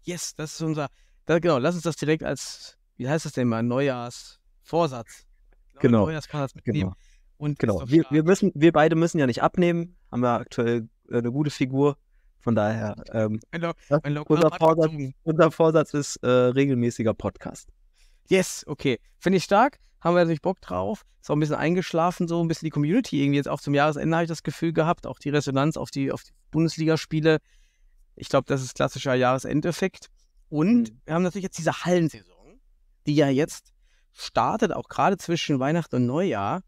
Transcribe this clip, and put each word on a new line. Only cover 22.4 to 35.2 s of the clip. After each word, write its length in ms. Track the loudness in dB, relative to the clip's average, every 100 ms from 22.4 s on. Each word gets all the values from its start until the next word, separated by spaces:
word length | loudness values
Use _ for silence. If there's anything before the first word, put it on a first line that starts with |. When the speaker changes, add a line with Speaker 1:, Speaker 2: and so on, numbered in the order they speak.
Speaker 1:
ein 60 | -2
bisschen 180 | -2 -4
die 20 |
Community 520 | -2 0 0 0 -2
irgendwie 160 | 0 0
jetzt 120 | -2
auch 100 | -6
zum 140 | -2
Jahresende, 420 | 2 2 0 -2 0
habe 80 |
ich 60 | -2
das 140 | -6
Gefühl 280 | -8 -4 -2
gehabt. 340 | 0 0 -2 -6
Auch 120 | -8
die 100 | -2
Resonanz 460 | -2 0 0 0 -2
auf 120 | -8
die, 200 | -4 -4
auf 120 | -4
die 80 | -10 _ _
Bundesligaspiele. 880 | 0 0 0 0 0 -2 0 2 2 _ _ _ _ _ _ _ -18
Ich 140 | 0
glaub, 160 | 0 0
das 160 | -4
ist 120 | -6 -4
klassischer 380 | -4 -2 -2 2
Jahresendeffekt. 920 | 2 0 -2 -2 -2 -2 -4 -6 -20 _ _ _ _
Und 420 | -2 2 2 2
Speaker 2:
Mhm. 100 | -8 -4
Speaker 1:
wir 80 | -2
haben 80 |
natürlich 200 | -2 -4
jetzt 140 | -10 -6
diese 260 | -6 -4 0
Hallensaison, 720 | 2 2 -4 _ _ -20 _ _ _ _ _ 0
die 80 | 2
ja 120 | 4
jetzt 440 | 2 0 -6 _ _ _ _ _
startet, 580 | -18 -6 -2 0 0 -2
auch 160 | -4 -8
gerade 300 | -2 0
zwischen 420 | 0